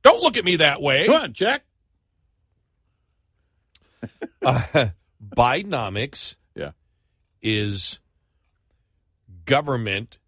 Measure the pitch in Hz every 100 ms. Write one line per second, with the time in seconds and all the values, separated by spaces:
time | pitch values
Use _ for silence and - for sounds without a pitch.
0 | - 466 320 233 185 175 156 139 143 135
1 | 170 311 151 113 202 277 - _ _ _
2 | _ _ _ _ _ _ _ _ _ _
3 | _ _ _ _ _ _ _ _ _ _
4 | - _ - _ - 127 - 147 117 -
5 | _ _ 104 107 120 147 208 151 104 98
6 | 135 - - - _ - 73 - _ _
7 | _ _ _ _ 110 107 104 98 - -
8 | _ _ _ _ _ _ _ _ _ _
9 | _ _ _ 90 82 135 147 127 107 98
10 | 117 _